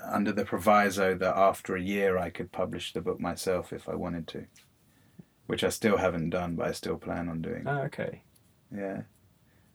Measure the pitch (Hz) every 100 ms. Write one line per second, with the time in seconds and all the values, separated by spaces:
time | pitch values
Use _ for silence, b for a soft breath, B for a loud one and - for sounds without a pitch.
0 | - 104 101 98 98 101 101 104 101 95
1 | 95 90 92 92 98 - - 92 92 101
2 | 98 92 85 - - - 92 87 - -
3 | 92 - 85 82 95 90 - 80 - 87
4 | 87 85 80 - - - - _ _ b
5 | b b b _ - - 95 - 110 98
6 | 92 85 80 90 87 82 85 - 87 85
7 | 90 87 85 82 82 85 135 143 139 -
8 | - - - _ _ _ _ 104 98 98
9 | 107 _ _ _ b b b